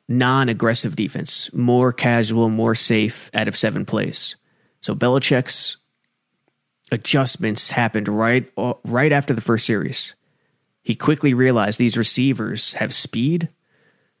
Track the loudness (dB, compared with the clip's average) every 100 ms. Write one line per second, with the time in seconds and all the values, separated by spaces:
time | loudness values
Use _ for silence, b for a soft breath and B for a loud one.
0 | -2 2 4 4 2 0 0 0 -2 -4
1 | -4 -4 -8 -8 -6 -2 2 4 4 2
2 | 0 2 2 2 2 2 0 0 2 2
3 | 0 -4 -8 -4 -2 0 -2 -2 -4 -4
4 | -4 -6 -8 -10 _ _ _ _ -8 -2
5 | 0 0 2 0 0 -4 -4 -8 _ _
6 | _ _ _ _ _ _ _ _ -8 -6
7 | -2 0 0 -2 -2 -2 -2 0 0 0
8 | -2 0 2 2 0 -6 -4 -4 -4 0
9 | 2 2 2 -4 0 0 2 0 -2 -6
10 | -10 -14 _ _ _ _ _ _ -6 -2
11 | 0 2 2 4 4 4 0 0 0 2
12 | 0 2 2 0 -4 -2 -2 0 -2 -2
13 | -2 -2 0 0 -4 _ _ _ _ _
14 | _ _